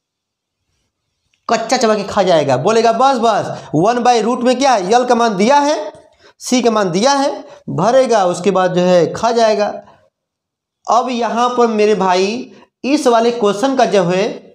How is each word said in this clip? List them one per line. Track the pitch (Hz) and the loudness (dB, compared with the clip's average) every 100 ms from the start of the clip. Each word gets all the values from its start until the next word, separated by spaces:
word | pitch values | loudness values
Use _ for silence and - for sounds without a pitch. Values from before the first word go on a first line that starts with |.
| _ _ _ _ _ _ _ _ _ _ _ _ _ _ - | _ _ _ _ _ _ _ _ _ _ _ _ _ _ -4
कच्चा | 226 226 247 | -4 -2 -2
चबा | 220 | 0
के | 214 | -2
खा | 196 214 | -2 -2
जाएगा, | 185 165 139 127 | 2 2 2 0
बोलेगा, | 170 226 226 | 0 2 2
"बस, | 226 269 262 | 2 0 2
बस, | 226 196 135 - - | 0 -2 -4 -10 -6
वन | 151 196 240 | -2 0 0
by | 240 240 | 2 2
रूट | 214 240 | 0 -2
में | 247 247 | 0 0
क्या | 269 226 | 2 0
यल | 185 240 | 2 0
का | 247 | 2
मान | 233 233 185 | 0 0 0
दिया | 214 285 | 2 2
है, | 285 311 - - _ _ _ _ | 2 -2 -6 -14 _ _ _ _
सी | - 254 | -2 0
का | 233 | 2
मान | 214 190 | 0 -2
दिया | 170 254 | 0 2
है," | 285 277 - - - - | 2 -2 -4 -14 -18 -10
भरेगा, | 139 202 262 254 220 185 | -2 2 2 2 2 0
उसके | 175 196 | 0 -2
बाद | 185 185 | 0 0
जो | 170 | 0
है | 180 180 160 | 2 2 2
खा | - 226 | -2 -2
जाएगा। | 233 220 208 208 - - _ _ _ _ _ _ _ _ _ - | 2 2 0 -2 -6 -16 _ _ _ _ _ _ _ _ _ -2
अब | 220 254 | -2 -2
यहाँ | 240 226 226 240 247 | -4 -4 -2 -2 0
पर | 233 | 0
मेरे | 214 208 | 2 0
भाई | 208 190 185 196 240 247 - _ _ | 0 0 0 -2 -4 -10 -18 _ _
इस | 240 294 254 | -4 0 2
वाले | 226 233 | 2 0
क्वेश्चन | 233 202 196 269 254 | 0 -2 -2 -2 0
का | |
जो | 214 196 | 0 2
है, | 175 185 226 - - | 0 -2 -2 -6 -14